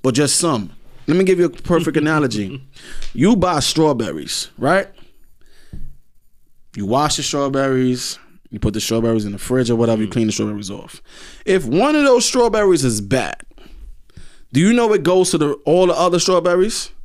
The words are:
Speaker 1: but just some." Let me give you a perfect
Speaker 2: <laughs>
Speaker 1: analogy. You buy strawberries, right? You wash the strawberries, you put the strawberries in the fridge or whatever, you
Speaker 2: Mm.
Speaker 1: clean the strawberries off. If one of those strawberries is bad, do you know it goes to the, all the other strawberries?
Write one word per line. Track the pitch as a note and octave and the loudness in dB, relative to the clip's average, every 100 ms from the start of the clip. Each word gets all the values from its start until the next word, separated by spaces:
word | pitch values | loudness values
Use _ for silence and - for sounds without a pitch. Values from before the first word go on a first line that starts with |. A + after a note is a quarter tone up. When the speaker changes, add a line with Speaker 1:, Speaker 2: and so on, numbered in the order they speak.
Speaker 1:
but | - B2 | 0 2
just | F3 - | 2 2
some." | E3+ D3 G3 - - - - | 0 -2 -4 -14 -20 -10 0
Let | E3+ | 2
me | |
give | F#3+ F3+ | 4 2
you | F3 | 2
a | |
perfect | - - E3+ D#3+ D3+ | -2 0 0 2 0
Speaker 2:
<laughs> | D3+ | 2
Speaker 1:
analogy. | D#3 C#3 A2 G2 C3 - - - - - | 2 0 -2 -6 -10 -16 -20 -10 -6 -4
You | - F3 A3+ | 2 2 4
buy | F3+ D#3 | 2 0
strawberries, | - D#3 D#3 B2 G#2 D2+ - - - - | -2 2 2 2 -4 -6 -8 -10 -10 -4
right? | B2+ F#3 F#3+ - - - - - - - - - - - - - - - - - - - | 0 0 -2 -16 -20 -20 -20 -20 -20 -20 -16 -10 -10 -10 -20 -20 -20 -20 -20 -20 -16 -10
You | G2+ | -2
wash | C3 D3 - | 0 0 -2
the | |
strawberries, | C#3 D3 C#3 C3+ C3+ C3 B2+ B2 - - - - - | -4 -2 -2 0 0 0 0 -2 -6 -12 -18 -20 -16
you | G#2+ | -4
put | A2 | -4
the | G#2 | -2
strawberries | - A2+ A2+ A2+ G#2 | -2 0 2 0 -2
in | |
the | G2+ | -8
fridge | - B2+ A#2+ | -2 0 2
or | A#2 | 2
whatever, | A#2 A2+ | 2 0
you | G#2+ | 0
Speaker 2:
Mm. | |
Speaker 1:
clean | A#2+ A2 | 0 -2
the | |
strawberries | G#2 G#2+ G#2 G2 | -2 -4 -6 -10
off. | G2 - - - - - - - | -14 -16 -20 -20 -20 -20 -10 -2
If | F#3 C#3+ | -2 0
one | D3+ C4+ D4+ | 0 2 4
of | |
those | C#4 B3 - | 4 4 2
strawberries | B3+ A#3 G#3+ G3+ E3+ | 2 2 2 4 4
is | C3 G#2+ | 2 -2
bad, | G2+ C3 E2+ - - - - - - - - - - - - | -2 -2 -2 -8 -16 -20 -20 -20 -20 -20 -20 -20 -20 -20 -4
do | - | 0
you | F#3+ | 2
know | A#3+ A3+ | 4 2
it | G#3 | 2
goes | D#3 F#3 F3+ | 2 2 2
to | D#3+ | 0
the, | D3 C#3 - | -2 -2 0
all | F3 F#3 | 2 4
the | |
other | E3 F3 F3 | 2 2 2
strawberries? | F3+ F#3 E3+ F3 G3+ - - - | 2 2 2 2 0 -2 -10 -16